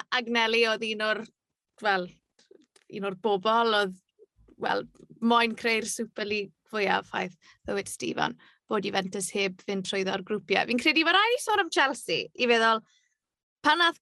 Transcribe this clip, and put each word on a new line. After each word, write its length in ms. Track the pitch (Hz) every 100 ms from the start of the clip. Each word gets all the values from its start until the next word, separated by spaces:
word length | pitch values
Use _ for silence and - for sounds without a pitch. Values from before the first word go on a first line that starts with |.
| -
Agnelli 540 | 254 233 233 226 226 226
oedd 140 | 220
un 200 | 220 214 214
o'r, 140 | 208 220 _ _ _ _ - 208
wel, 220 | 190 180 - _ _ _ - _ _ -
un 160 | 208 196
o'r 80 | 190
bobl 540 | 220 202 214 226 233 208
oedd, 160 | 202 185 _ _ _ _ _ -
wel, 240 | - 202 - _ - -
moyn 320 | 233 233 233 226
creu'r 300 | 240 220 226
Super 380 | - 226 - 208
League 260 | 208 202 _ _
fwyaf, 400 | 214 190 190 -
ffaith, 300 | 202 185 - _ _ -
dywed 200 | 202 190
Stefan, 480 | - 175 - - - _ _ -
bod 160 | 214 196
Juventus 440 | 196 190 202 185
heb 300 | 202 196 185
fynd 220 | - 196 190
trwyddo 240 | 196 190
ar 120 | 190 185
grwpiau. 400 | 214 - 190 -
Fi'n 140 | 240
credu 240 | 320 311 320
ma' 80 | 370
raid 220 | 440 494
i 20 |
sôn 200 | - 415
am 80 | 339
Chelsea, 560 | 349 277 269 - 156 -
i 160 | - 240
feddwl, 320 | 233 226 226 _ _ _ _ _ _ _ _
pan 160 | 294 320
nath 180 | 339 330